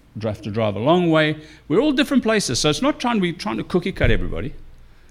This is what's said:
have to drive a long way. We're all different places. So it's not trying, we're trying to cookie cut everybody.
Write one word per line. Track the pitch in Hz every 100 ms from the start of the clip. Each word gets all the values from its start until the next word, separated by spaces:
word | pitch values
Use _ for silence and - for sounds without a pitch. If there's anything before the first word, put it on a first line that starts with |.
| _ 110
have | 110 104
to | 113
drive | 107 107 101
a |
long | 123 180 175
way. | 156 151 151 - - -
We're | 165
all | 302
different | 269 269 269
places. | 220 220 - 120
So | 151
it's | 147
not | 262 -
trying, | 247 226
we're | 175
trying | 160 208 226
to |
cookie | - 185 190
cut | - 117
everybody. | 101 87 80 117 - - - - - -